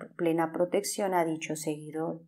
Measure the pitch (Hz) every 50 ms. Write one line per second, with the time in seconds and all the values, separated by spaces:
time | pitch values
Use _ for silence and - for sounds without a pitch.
0 | - - - - 175 165 165 165 165 160 165 - 175 175 - 196 202 - - -
1 | 208 196 185 175 170 165 160 156 - - 156 156 - 160 151 151 151 151 143 156
2 | 160 170 165 165 -